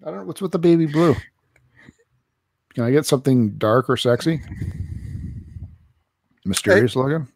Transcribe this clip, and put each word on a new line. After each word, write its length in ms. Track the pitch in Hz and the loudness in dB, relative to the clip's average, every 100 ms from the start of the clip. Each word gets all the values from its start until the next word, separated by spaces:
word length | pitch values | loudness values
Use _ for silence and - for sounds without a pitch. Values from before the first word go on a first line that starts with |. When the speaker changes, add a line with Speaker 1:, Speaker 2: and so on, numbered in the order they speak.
Speaker 1:
I 40 | 156 | -14
don't 140 | 190 | -12
know. 40 | |
What's 160 | 185 160 | -12 -8
with 120 | 190 | -6
the 60 | 180 | 0
baby 280 | 170 170 160 | 4 4 4
blue? 280 | 147 170 120 - _ _ _ _ _ - _ _ _ _ _ _ _ _ | 2 4 2 -2 _ _ _ _ _ -20 _ _ _ _ _ _ _ _
Can 100 | - | -4
I 60 | 117 | 0
get 140 | 139 | 2
something 460 | 143 135 135 127 110 104 | 2 0 2 2 2 0
dark 320 | 107 123 127 | 2 2 2
or 80 | 123 | 0
sexy? 420 | 123 123 165 160 - - - - - - - - - - - - - - _ _ _ _ _ _ 95 | 0 0 0 -4 -8 -10 -10 -8 -10 -12 -12 -12 -12 -14 -16 -18 -18 -20 _ _ _ _ _ _ -6
Mysterious 480 | 98 - 139 127 | -2 4 4 4
Speaker 2:
Hey, 60 | 127 | 0
Speaker 1:
looking? 280 | 135 160 135 | -2 -2 -6